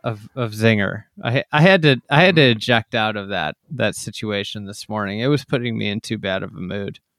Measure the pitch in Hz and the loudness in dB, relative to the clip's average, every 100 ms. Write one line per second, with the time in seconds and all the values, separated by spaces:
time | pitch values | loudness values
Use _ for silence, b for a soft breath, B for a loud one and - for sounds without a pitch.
0 | - 107 107 135 117 107 113 107 95 98 | -6 -10 -12 -8 -6 2 2 4 0 -4
1 | - - 120 127 - 151 180 190 156 127 | -12 -10 -4 -4 0 4 6 6 4 2
2 | - 143 185 165 131 110 - 117 - 117 | 2 4 6 6 4 4 2 0 0 -2
3 | 107 104 98 95 76 - _ 131 107 - | -2 -4 -4 -4 -4 -6 _ -4 -4 -4
4 | - - 107 101 101 107 98 104 - 107 | -10 -8 -6 -4 -6 -10 -12 -14 -8 -6
5 | 101 104 127 147 - 135 120 113 104 101 | -4 -2 0 0 0 -4 -4 -4 -4 -4
6 | - 107 98 95 98 95 92 101 101 - | -6 -6 -4 -4 -6 -10 -8 -8 -8 -12
7 | _ | _